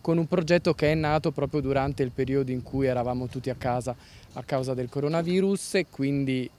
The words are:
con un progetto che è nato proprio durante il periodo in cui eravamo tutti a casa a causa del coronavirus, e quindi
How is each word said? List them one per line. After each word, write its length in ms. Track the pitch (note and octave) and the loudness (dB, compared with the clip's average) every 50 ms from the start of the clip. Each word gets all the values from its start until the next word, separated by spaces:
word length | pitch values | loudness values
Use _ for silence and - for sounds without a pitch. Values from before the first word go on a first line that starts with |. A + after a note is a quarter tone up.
con 160 | _ - E3 | _ 2 2
un 120 | E3+ E3 D3 | 2 2 2
progetto 460 | - F3 E3+ D#3 F3 F3 - F3+ D#3 | 0 0 2 4 4 4 4 2 2
che 180 | - - D3 D#3 | 4 4 2 4
è 20 | |
nato 380 | D#3+ D#3 D3+ D3+ D#3 D3+ E3 C#3+ | 4 2 2 2 2 0 0 -2
proprio 280 | - C#3 C3+ - D3+ | -2 -4 -2 -2 -2
durante 440 | C3+ C3 C#3 C#3 C3 C#3 C3+ - C#3 | 0 2 0 2 0 0 0 -2 -2
il 80 | B2+ - | -2 0
periodo 400 | - C3+ B2+ C3+ C#3 C3+ B2 B2+ | -2 -2 0 0 0 0 0 -2
in 100 | B2+ A#2 | -6 -6
cui 240 | - - C3+ C3+ | -6 -2 0 0
eravamo 400 | C3 B2+ B2 A#2+ B2 B2 B2+ B2+ | 2 2 0 0 -2 -2 -4 -4
tutti 240 | A#2+ - C3 A#2+ C3+ | -6 -8 -6 -6 -6
a 60 | B2 | -6
casa 400 | - - C3 A#2+ B2 A#2+ B2+ A#2+ - - - - - - - - | -2 -2 -2 0 0 -2 -4 -8 -8 -12 -20 -20 -20 -20 -16 -14
a 80 | C3 B2 | -14 -8
causa 300 | - D3 C3+ C3 B2+ C3 | -4 -2 -2 -2 -2 -2
del 140 | B2 B2+ A#2+ | -4 -4 -4
coronavirus, 880 | - C#3+ C#3 D3 D#3+ E3 E3+ E3+ F3+ F#3 F#3+ G3 G3+ F#3+ - - - | -4 -2 -2 0 0 0 0 2 2 2 2 2 2 0 -2 0 0
e 120 | G3 F3 - | 0 0 0
quindi 580 | - - C3+ C3+ C#3+ C#3+ C#3 C3+ C3 B2+ B2+ - - | -4 -2 -2 0 0 0 0 0 0 -2 -2 -4 -8